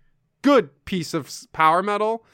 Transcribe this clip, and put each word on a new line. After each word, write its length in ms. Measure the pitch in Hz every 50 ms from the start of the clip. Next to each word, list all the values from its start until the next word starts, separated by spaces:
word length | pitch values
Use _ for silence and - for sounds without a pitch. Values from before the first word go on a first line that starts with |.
| _ _ _ _ _ _ _ _
good 420 | - 269 285 240 175 135 _ _ -
piece 300 | - 190 180 151 - -
of 120 | 160 127
s-, 200 | - - - - _
power 280 | - - 160 156 165 180
metal. 440 | 196 208 208 202 214 220 226 226 _ _